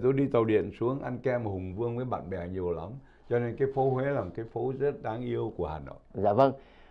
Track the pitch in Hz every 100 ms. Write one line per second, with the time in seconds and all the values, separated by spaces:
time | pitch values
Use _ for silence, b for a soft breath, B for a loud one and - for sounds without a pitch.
0 | 120 135 139 120 110 107 95 - 117 139
1 | 131 123 131 123 110 95 92 92 117 120
2 | 127 98 73 92 87 92 87 82 85 135
3 | b b b 120 120 110 135 135 135 127
4 | 135 139 95 90 113 117 123 135 143 131
5 | 117 113 123 117 117 - 80 78 71 -
6 | - - 101 104 135 131 b b b